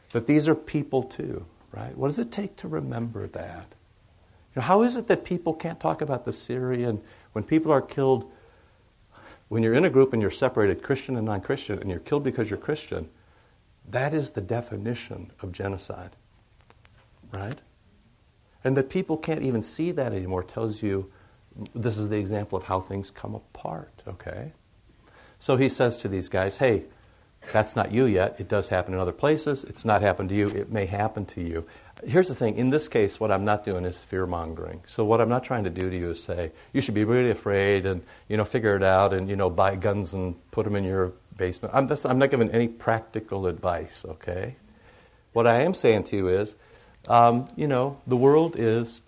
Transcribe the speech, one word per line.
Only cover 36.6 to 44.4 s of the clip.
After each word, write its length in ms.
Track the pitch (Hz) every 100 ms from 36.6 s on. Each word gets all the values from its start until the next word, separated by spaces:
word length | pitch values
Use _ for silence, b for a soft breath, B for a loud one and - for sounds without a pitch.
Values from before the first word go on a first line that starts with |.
| B
"You 100 | 135
should 140 | -
be 80 | 104
really 260 | 107 123 123
afraid 560 | - 104 98 98 98
and, 160 | 98 90 - B B
you 80 | 107
know, 80 |
figure 300 | 101 123 107
it 80 | 98
out 300 | 95 95 98
and, 160 | 95 95
you 60 |
know, 140 | 98 92
buy 260 | 85 98
guns 380 | 95 104 101 92
and 220 | 98 92 87 _
put 140 | 113
'em 100 | 104
in 100 | 101
your 260 | 92 95 90 - - -
basement." 380 | 90 - 117
I'm, 120 | 135 135
that's, 180 | 143
I'm 120 | 127 127
not 140 | 139
giving 180 | 127 113
any 160 | 117 117
practical 800 | - - 113 - 110 - 98
advice, 600 | 92 80 90 85 78 - 90
okay? 480 | 80 90 90